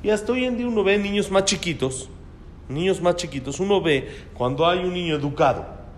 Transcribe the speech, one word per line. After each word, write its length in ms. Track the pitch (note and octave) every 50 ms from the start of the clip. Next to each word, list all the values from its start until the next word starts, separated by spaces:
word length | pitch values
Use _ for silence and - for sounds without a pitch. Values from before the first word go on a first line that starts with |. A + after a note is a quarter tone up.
| -
Y 60 | G3+
hasta 240 | G#3+ G#3 G#3+ - A#3+
hoy 100 | B3+ B3+
en 140 | B3+ B3 A3+
día 100 | A#3+ A#3+
uno 160 | A#3 G#3+ G3
ve 140 | F#3+ G3+ G#3
niños 340 | G3+ G3+ G3+ G#3 G3 -
más 140 | G3 G3 F#3+
chiquitos, 640 | G3 - - - F3 D#3 C3+ C3+ C3 - - - - - - - - - - - - - - - -
niños 340 | C3 D3 F3 F#3+ F#3 -
más 140 | D#3+ F3 E3+
chiquitos, 440 | F3 F3+ D#3+ C#3 C#3 B2 C#3 C3+ -
uno 220 | F#3 G3+ G3+ F#3+
ve 260 | D#3+ E3+ D3 C3+ B2+ - - - - - -
cuando 320 | - B2 B2+ C#3 - D#3+ E3+
hay 180 | F3+ F#3 F3+
un 80 | F#3 F3+
niño 220 | F3+ F3 E3 D3+
educado, 500 | D3 C#3 D3 C3+ - D#3+ C#3 A#2+ F#2 - - - - - - -